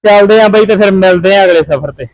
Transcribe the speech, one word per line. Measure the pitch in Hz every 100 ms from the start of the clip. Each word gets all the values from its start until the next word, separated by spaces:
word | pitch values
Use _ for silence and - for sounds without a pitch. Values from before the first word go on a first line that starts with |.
| 214
ਚੱਲਦੇ | 202 202 220
ਆਂ | 214
ਬਈ, | 214 214
ਤੇ | 208
ਫਿਰ | 208
ਮਿਲਦੇ | 190 185 180 180 196
ਆਂ | 190
ਅਗਲੇ | 170
ਸਫ਼ਰ | 151 143 143
ਤੇ। | 139 123